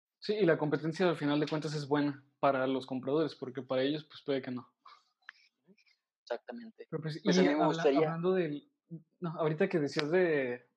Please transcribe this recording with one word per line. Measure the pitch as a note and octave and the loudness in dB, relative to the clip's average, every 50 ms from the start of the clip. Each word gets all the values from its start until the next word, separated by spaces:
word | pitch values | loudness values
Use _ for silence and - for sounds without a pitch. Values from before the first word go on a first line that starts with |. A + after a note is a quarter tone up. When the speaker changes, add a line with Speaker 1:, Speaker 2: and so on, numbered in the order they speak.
| _ _ _ _ | _ _ _ _
Speaker 1:
Sí, | - - G#3+ | -6 -4 0
y | G#3+ G3+ | 2 4
la | E3 D#3 - | 4 4 4
competencia, | D#3 D3+ D3+ C#3+ D3+ E3 D3+ F#3 F#3+ F3 | 2 0 0 0 -2 -4 -2 0 0 0
al | D#3+ D#3 | 0 0
final | D3+ C#3+ D3 D3+ | 0 0 0 0
de | D3+ D3 | 0 0
cuentas, | D#3+ D#3 D#3 D#3+ D3+ | -2 -4 -4 -4 -4
es | D3+ D3 C3 | -6 -2 0
buena | D3 D3 C#3+ C#3+ C#3 C3 - _ _ _ | 0 2 2 0 -2 -4 -10 _ _ _
para | - C#3 C3+ C3 C3 | 2 2 2 2 2
los | C3 C3+ C3 B2+ | 0 0 -2 -4
compradores, | - C3 B2+ B2 C3+ C#3+ D#3+ D#3+ C#3 - | -4 -8 -6 -2 0 0 0 0 0 -2
porque | - C#3 C3 A#2+ C#3 | -6 -10 -10 -8 -10
para | B2+ - C3+ C3 C3 | -6 -2 0 0 0
ellos, | C#3 D3+ D3+ D3 | 0 0 -4 -6
pues, | - - - - | -12 -18 -12 -6
puede | - C#3 C3+ | -4 -4 -4
que | - C3+ | -4 -6
no. | B2+ B2 - - _ _ _ - - - _ _ _ _ _ - - _ _ _ _ _ _ _ G3+ _ _ _ _ _ _ _ _ _ _ | -8 -8 -10 -12 _ _ _ -20 -20 -20 _ _ _ _ _ -20 -20 _ _ _ _ _ _ _ -20 _ _ _ _ _ _ _ _ _ _
Speaker 2:
Exactamente. | - A#3+ - - - A#3+ - A#3 A3+ - - - - | -8 -8 -8 -8 -10 -14 -14 -14 -16 -18 -20 -12 -8
Speaker 1:
Pero, | E3 D#3 | -8 -6
pues, | D3+ D#3+ D3+ D#3+ - | -6 -6 -8 -2 0
Speaker 2:
Pues, | G3+ F3+ F#3 | 2 4 6
a | F#3 | 6
Speaker 1:
y | |
Speaker 2:
mí | F#3 D3 | 4 4
me | D#3 E3+ | 2 2
Speaker 1:
habla-, | |
Speaker 2:
gustaría | D#3+ D#3+ E3 D#3+ D3 C3+ | 2 2 2 2 4 4
Speaker 1:
hablando | D3 D#3 D#3 E3 E3 E3+ F#3 F#3+ | 4 2 0 0 0 0 0 2
del, | F#3 E3+ D3+ D3 C#3+ - _ _ _ _ _ E3 D#3 - _ _ _ | 2 0 -2 -4 -6 -10 _ _ _ _ _ -16 -16 -16 _ _ _
no, | F3 E3 D#3+ D3+ | -8 -6 -4 -2
ahorita | E3 D#3 D#3 D#3 G3 F#3 | 0 0 2 2 0 2
que | F#3 E3 | 2 0
decías | D3 C#3 - E3 D3 D3 | 0 0 0 -2 0 2
de, | E3+ F#3 F3+ E3+ D#3 C#3+ C3 B2 B2 B2 - _ _ | 2 4 4 4 2 2 0 0 -4 -6 -10 _ _